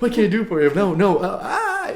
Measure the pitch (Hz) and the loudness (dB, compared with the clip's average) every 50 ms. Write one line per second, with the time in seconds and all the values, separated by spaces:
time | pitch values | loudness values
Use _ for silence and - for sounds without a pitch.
0 | 240 240 233 233 214 190 185 220 220 - 180 156 147 143 139 175 202 190 160 160 | 0 0 2 2 2 2 2 0 -2 -2 0 0 0 2 2 0 0 0 2 2
1 | 196 196 175 151 175 185 190 - - - - - 453 415 370 392 370 - - | 2 2 2 2 0 -2 -4 -6 -6 -4 -4 -2 -2 -2 -4 -4 -6 -6 -8